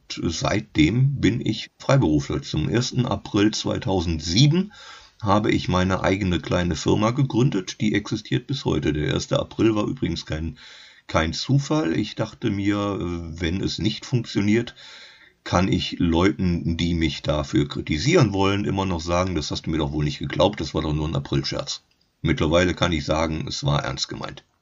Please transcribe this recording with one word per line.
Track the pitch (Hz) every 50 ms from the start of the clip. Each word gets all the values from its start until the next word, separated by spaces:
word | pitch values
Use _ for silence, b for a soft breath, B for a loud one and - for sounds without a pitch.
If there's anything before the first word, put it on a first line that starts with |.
| _ - - - -
seitdem | 87 82 - 67 65 76 101 69 - - 80 78 78 104 123 135 139 143 113
bin | 90 92 110 - -
ich | - 107 - - - _
Freiberufler. | - - - 131 139 117 82 76 73 71 - 78 71 -
Zum | - - 80 78 -
ersten | - 117 120 - - 123 123
April | - 104 104 - - - 104 101 110
zweitausendsieben | 110 - - 101 101 98 - - 95 95 82 87 82 76 73 85 82 104 139 147 147 180 190 208 B B B B B B B B B B
habe | - 98 95 107 104 110
ich | 101 95 - -
meine | 92 92 92 95 95 - -
eigene | 85 98 98 104 95 87 82
kleine | 73 - 90 90 87 87 82
Firma | 76 - - 98 101 104 110
gegründet, | 123 135 143 135 - 107 123 143 - 101 - - - -
die | 104 107 -
existiert | 104 104 - 120 107 - - 131 123 -
bis | - 139 139 -
heute. | - 82 76 69 78 73
Der | 76 76 -
erste | - 85 87 - - 85
April | - - - - 95 113 110
war | 104 107 -
übrigens | - - - 90 85 - -
kein, | - 80 78 82 82 - B B B B B B B B B B B
kein | - 87 80 82 -
Zufall. | - - - 131 143 139 - 156 151 160 160 160 -
Ich | 107 101 -
dachte | - 113 - - - - 113
mir, | 101 98 98 101 104 104 101 101 98 -
wenn | 87 87 87 87 82 85 78 78 87 80 87 98
es | 92 - - -
nicht | 85 - - - -
funktioniert, | - - 120 113 - - 110 101 104 104 113 120 - - B B B B B B B B B B B B B -
kann | - - 90 92
ich | 98 - 90 - - - -
Leuten, | 87 87 82 82 87 101 139 - 95 90 85 82 73 85 85
die | 82 87 85 87
mich | 82 82 78 71 - -
dafür | - 76 76 73 - - 80 73
kritisieren | 69 - 71 71 - 80 76 85 131 175 180 135 104 98
wollen, | 95 98 95 98 101 104
immer | - 92 95 95
noch | 95 92 82
sagen, | 80 87 87 87 92 95 90
"Das | 80 73 -
hast | - - -
du | -
mir | 78 78
doch | 78 71
wohl | 71 78 73
nicht | 73 71 -
geglaubt, | - 69 - 73 87 98 101 -
das | 85 76 -
war | 90 78
doch | 78 76
nur | 76 76 80
ein | 82
Aprilscherz." | 69 71 - - 71 69 - - - - - - - _ _ _ _ _ _ _ _ -
Mittlerweile | 82 80 69 85 78 80 87 90 90 85
kann | - - 87 87
ich | 78 71
sagen, | - 78 78 82 80 78 76 - -
es | - - -
war | 69 71 71 -
ernst | 60 - - - -
gemeint. | - - - - - - - _ _ _